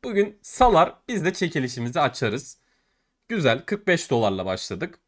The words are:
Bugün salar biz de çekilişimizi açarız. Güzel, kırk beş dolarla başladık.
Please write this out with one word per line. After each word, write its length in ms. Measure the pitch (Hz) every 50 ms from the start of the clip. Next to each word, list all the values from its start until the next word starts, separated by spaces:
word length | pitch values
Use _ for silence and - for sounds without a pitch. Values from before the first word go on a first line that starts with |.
| -
Bugün 340 | 254 220 202 202 208 - _
salar 520 | _ - - - 254 247 208 160 175 - - _ _ -
biz 160 | 247 196 151
de 80 | 180
çekilişimizi 680 | 185 - 190 165 - 156 127 123 123 123 117 120 123 175
açarız. 580 | 147 131 - - 127 110 101 135 135 - - _ _ _ _ _ _ _ _ _ _ _ _ _ _ _
Güzel, 360 | 226 214 156 127 113 139 -
kırk 220 | - 208 208 -
beş 240 | - 180 170 - -
dolarla 360 | 131 117 110 101 95 95 92
başladık. 520 | 95 95 95 - - 98 90 160 170 - _ _